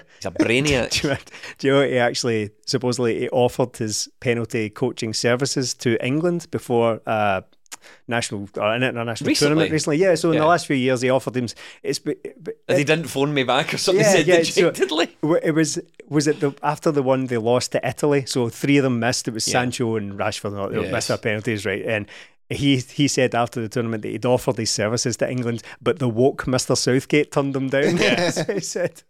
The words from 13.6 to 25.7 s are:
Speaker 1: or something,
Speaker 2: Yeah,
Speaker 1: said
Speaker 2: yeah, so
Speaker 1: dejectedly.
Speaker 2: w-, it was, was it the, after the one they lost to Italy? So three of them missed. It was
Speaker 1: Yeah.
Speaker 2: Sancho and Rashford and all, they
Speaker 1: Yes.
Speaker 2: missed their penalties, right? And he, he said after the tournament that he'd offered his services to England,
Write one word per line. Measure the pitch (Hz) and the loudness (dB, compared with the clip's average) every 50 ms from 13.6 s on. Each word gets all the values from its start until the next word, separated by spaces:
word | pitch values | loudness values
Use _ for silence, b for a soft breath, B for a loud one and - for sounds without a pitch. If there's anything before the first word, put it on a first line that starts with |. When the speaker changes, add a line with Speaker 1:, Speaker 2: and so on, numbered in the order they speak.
| 151 - - | 0 0 -2
Speaker 1:
or | - | -2
something, | - - - 196 220 | 0 2 4 4 6
Speaker 2:
Yeah, | 208 190 | 6 6
Speaker 1:
said | 175 151 | 6 6
Speaker 2:
yeah, | 165 180 170 165 | 6 4 4 4
so | - - - 175 160 - | 2 2 2 2 2 2
Speaker 1:
dejectedly. | - 381 370 311 311 349 - - _ - | 0 -2 -2 0 0 -2 -2 -4 _ 0
Speaker 2:
w-, | 151 170 175 - | 0 2 2 2
it | 180 156 | 2 2
was, | 160 160 147 131 - - - _ - - - | 2 2 0 0 -6 -10 -12 _ -20 -10 -4
was | 139 156 143 | 0 0 2
it | 151 147 - | 2 0 0
the, | 147 139 139 - - | 0 -2 -2 -2 -2
after | 143 151 - - 170 | -4 -2 0 0 0
the | 151 143 131 | 0 2 2
one | 127 135 131 131 | 2 2 0 0
they | 123 123 117 | -2 -2 -2
lost | 107 117 123 123 - - - | 0 2 2 2 0 0 -4
to | 131 - | -2 -2
Italy? | 123 120 - - 151 143 143 127 | -4 -4 -2 0 0 2 0 0
So | - - 135 120 117 | -2 -2 -2 -2 -2
three | - - - 139 143 143 | -4 -4 0 2 4 4
of | 131 | 4
them | 135 123 117 | 2 2 0
missed. | 117 120 123 - - 131 | 0 0 0 -2 -4 -6
It | 117 | -6
was | 110 - | -6 -4
Speaker 1:
Yeah. | - - | -2 0
Speaker 2:
Sancho | 131 123 123 117 - 123 113 113 | 0 0 0 -2 -2 -2 -2 -2
and | 110 101 101 98 101 | -2 -4 -6 -6 -4
Rashford | 101 107 101 - - 104 101 | -4 -4 -4 -4 -6 -8 -6
and | 101 | -6
all, | 98 98 | -6 -4
they | - - 87 | -4 -4 -4
Speaker 1:
Yes. | 92 - | -2 -4
Speaker 2:
missed | 113 - - | -4 -2 -2
their | 120 101 | -2 -2
penalties, | - 117 107 107 107 120 110 101 98 | -2 -2 -2 -2 -2 -4 -4 -2 -2
right? | 104 95 110 117 | -4 -4 -4 -2
And | - 113 107 104 - B B B B B B _ - | -2 -2 -2 -4 -6 B B B B B B _ -10
he, | 120 98 143 139 139 127 | -6 -2 2 2 2 2
he | 120 - - - 143 | 0 -4 -2 0 0
said | 131 - - 127 120 - | 2 2 2 2 2 2
after | 120 120 117 - 123 | 0 -2 -2 -2 -6
the | 113 107 | -6 -4
tournament | - 127 117 113 113 107 107 | -4 -4 -4 -2 -4 -6 -6
that | 107 | -6
he'd | 107 107 117 | -6 -4 0
offered | 123 127 120 - - 101 | 2 2 2 2 0 -2
his | 110 110 - | -2 -2 -4
services | - - 104 107 117 117 - 127 110 - | -2 0 0 0 0 -2 -2 -2 -2 -2
to | 139 123 | -2 -4
England, | 131 127 120 117 120 110 B B | -2 -4 -4 -4 -6 -6 B B